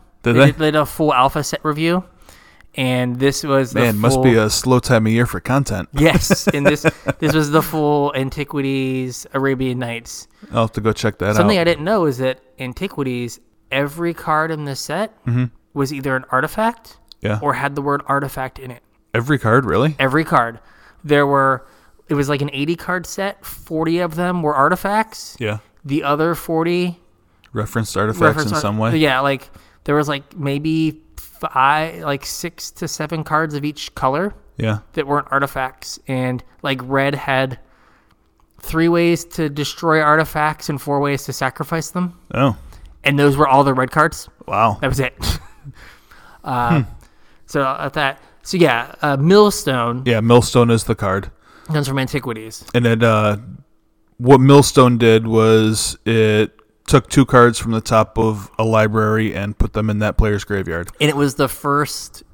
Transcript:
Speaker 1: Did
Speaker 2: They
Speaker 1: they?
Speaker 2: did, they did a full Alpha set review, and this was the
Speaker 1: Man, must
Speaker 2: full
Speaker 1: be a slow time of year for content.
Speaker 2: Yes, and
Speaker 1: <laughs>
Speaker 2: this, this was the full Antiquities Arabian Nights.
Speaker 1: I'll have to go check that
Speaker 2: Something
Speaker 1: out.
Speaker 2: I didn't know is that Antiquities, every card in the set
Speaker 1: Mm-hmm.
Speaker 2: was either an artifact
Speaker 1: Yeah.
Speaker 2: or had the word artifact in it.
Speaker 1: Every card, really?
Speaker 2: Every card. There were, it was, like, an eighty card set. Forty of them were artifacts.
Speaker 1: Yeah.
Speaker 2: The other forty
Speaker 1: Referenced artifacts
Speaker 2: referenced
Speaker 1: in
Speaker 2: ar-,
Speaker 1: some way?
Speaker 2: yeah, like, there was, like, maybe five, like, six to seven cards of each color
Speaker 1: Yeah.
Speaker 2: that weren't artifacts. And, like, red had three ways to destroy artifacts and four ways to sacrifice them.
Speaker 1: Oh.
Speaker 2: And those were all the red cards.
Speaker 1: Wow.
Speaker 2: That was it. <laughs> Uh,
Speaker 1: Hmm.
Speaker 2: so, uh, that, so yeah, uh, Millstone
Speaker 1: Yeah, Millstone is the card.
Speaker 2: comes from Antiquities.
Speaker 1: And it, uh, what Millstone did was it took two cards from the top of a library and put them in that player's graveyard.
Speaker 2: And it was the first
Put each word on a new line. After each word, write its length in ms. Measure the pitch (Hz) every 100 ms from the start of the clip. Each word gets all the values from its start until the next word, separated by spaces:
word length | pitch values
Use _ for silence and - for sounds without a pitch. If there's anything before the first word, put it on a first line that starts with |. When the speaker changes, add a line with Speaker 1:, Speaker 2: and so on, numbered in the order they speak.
| _ _
Speaker 1:
Did 120 | 120
Speaker 2:
They 40 | 117
Speaker 1:
they? 60 | 139
Speaker 2:
did, 80 | 156
they 120 | 156
did 40 | 151
a 100 | 143
full 280 | - 156
Alpha 280 | 127 135 156
set 200 | 143 156
review, 400 | 156 151 165 175 180 _ - - - - -
and 440 | - 131 127 123 123
this 240 | 135 135
was 260 | 151 135 127
the 80 | 131
Speaker 1:
Man, 160 | 120 104
must 180 | 117 135
Speaker 2:
full 80 |
Speaker 1:
be 100 | 131 113
a 140 | 107
slow 300 | - 127 127
time 260 | - 120 110
of 60 |
year 120 | 113
for 160 | 120 95
content. 480 | - 131 139 92 -
Speaker 2:
Yes, 540 | 135 156 - - 196 -
and 180 | 147 143
Speaker 1:
<laughs> 40 |
Speaker 2:
this, 140 | 147 - - - -
this 120 | 156
was 180 | 156 147
the 120 | 156
full 500 | 151 160 147 147 143
Antiquities 1120 | 139 135 - 143 147 139 135 131 131 127 120 -
Arabian 460 | 135 135 131 131 123
Nights. 480 | 120 117 120 - - _ -
Speaker 1:
I'll 100 | 113
have 100 | 113
to 80 | -
go 120 | 107
check 260 | 107 113 -
that 180 | 95 104
Speaker 2:
Something 200 | - 196
Speaker 1:
out. 20 |
Speaker 2:
I 20 |
didn't 200 | 170 156
know 200 | 160 220 160
is 120 | 123
that 220 | 131 127 _ -
Antiquities, 840 | 127 123 190 - 135 123 120 - _ _ _
every 420 | 131 143 156 170
card 360 | 165 - 151 160
in 140 | 160
the 120 | 147 135
set 360 | - 156 220 - -
Speaker 1:
Mm-hmm. 180 | 120 123 - _
Speaker 2:
was 180 | 143 135
either 240 | 143 135 131
an 80 | 131
artifact 680 | 131 151 - 220 233 - - _ -
Speaker 1:
Yeah. 180 | - 107
Speaker 2:
or 140 | 143
had 200 | 123 139 143
the 60 |
word 200 | 143 143 -
artifact 520 | 139 139 - 131 -
in 120 | 131
it. 120 | 120 _ _ _
Speaker 1:
Every 240 | 117 120 143
card, 260 | 110 120
really? 300 | 123 80 147 147
Speaker 2:
Every 260 | 135 143
card. 340 | 156 151 117 117 _ - - _
There 220 | 147 143 143
were, 400 | 139 135 127 - _ _ _ -
it 60 |
was, 140 | 143 139
like, 140 | 147
an 80 | 143
eighty 240 | 135 147 170
card 300 | - 180 165
set. 380 | - 196 196 -
Forty 540 | - - 156 160 170
of 160 | 175 160
them 260 | 180 180
were 120 | 151
artifacts. 840 | 147 143 180 196 208 220 - - -
Speaker 1:
Yeah. 200 | 110 107 - _
Speaker 2:
The 180 | 143 143
other 320 | 143 147 160
forty 640 | 160 - 160 165 175 180 170 _ _ _ _ _
Speaker 1:
Referenced 440 | 113 107 160 110 -
artifacts 240 | 107 113
Speaker 2:
referenced 300 | 160 147 147
Speaker 1:
in 40 | -
Speaker 2:
ar-, 40 |
Speaker 1:
some 160 | 104 107
way? 200 | 110 156
Speaker 2:
yeah, 220 | 151 131
like, 280 | 139 135 - - - _
there 100 | -
was, 140 | 147 147
like, 280 | 139 - 185
maybe 640 | 143 143 156 160 160 151 - -
five, 840 | - - 156 131 135 151 160 170
like, 240 | 156 139 -
six 440 | - 175 - -
to 160 | - 170
seven 340 | - 156 165
cards 300 | 151 156 160
of 100 | 147
each 300 | 147 143 -
color 400 | - 131 143 202 - - -
Speaker 1:
Yeah. 240 | 110 104 -
Speaker 2:
that 120 | - 139
weren't 220 | 143 -
artifacts. 680 | 135 139 139 131 - - - -
And, 340 | 131 127 127 - _
like, 180 | 147 135
red 320 | 127 135 139
had 440 | 139 - 131 135 123 - _ _ _ _ _ _ _ _ _
three 280 | - 160 165
ways 360 | 170 170 165
to 240 | - - 156
destroy 520 | 143 143 - 170 156
artifacts 680 | 151 151 156 156 151 151 -
and 120 | 143
four 160 | - 143
ways 240 | 143 139
to 80 | -
sacrifice 580 | - 131 - 147 165 156
them. 280 | 180 180 - -
Speaker 1:
Oh. 220 | - 135 - - - - -
Speaker 2:
And 120 | 143 143
those 180 | 143 139
were 100 | 147
all 160 | 135
the 100 | 139
red 160 | 131 127
cards. 360 | - 156 - - - -
Speaker 1:
Wow. 320 | 95 113 185
Speaker 2:
That 80 | 135
was 100 | 123
it. 140 | 127 - - -
<laughs> 40 | - - 143 - - - _ - - -
Uh, 380 | - 123 120 156
Speaker 1:
Hmm. 80 | 113 - - _ - - -
Speaker 2:
so, 160 | 147
uh, 260 | 135 - 147
that, 300 | 156 139 139 - _
so 140 | - 190
yeah, 380 | 165 117 120 -
uh, 140 | 151 139
Millstone 840 | 156 202 208 196 - 127 117 123 127
Speaker 1:
Yeah, 140 | 113
Millstone 500 | 117 120 - 123 117
is 140 | 113
the 100 | -
card. 360 | 113 101 95 - - _ - -
Speaker 2:
comes 220 | 156 135
from 100 | 135
Antiquities. 680 | 131 147 123 110 110 - -
Speaker 1:
And 120 | 120 120
it, 160 | 113
uh, 360 | 117 107 107 104 - - _ _ _ _ _ -
what 220 | 123 135
Millstone 560 | 135 143 139 - 123 120
did 280 | 117 113 113
was 720 | 110 110 110 110 110 - -
it 480 | - 113 107 107 110 _ _ _ -
took 240 | 139 -
two 160 | - 127
cards 320 | 131 120 113
from 140 | 117
the 80 | 110
top 360 | - 113 107 -
of 320 | 113 107 98 -
a 40 |
library 680 | 110 110 107 110 107 110 107
and 240 | - 101 -
put 140 | 123
them 180 | 110 110
in 80 | 104
that 180 | 107 -
player's 280 | 110 104
graveyard. 440 | - 101 85 82 87 -
Speaker 2:
And 100 | 147
it 60 | 143
was 180 | 143
the 140 | 135 135
first 760 | - 143 143 147 - - - -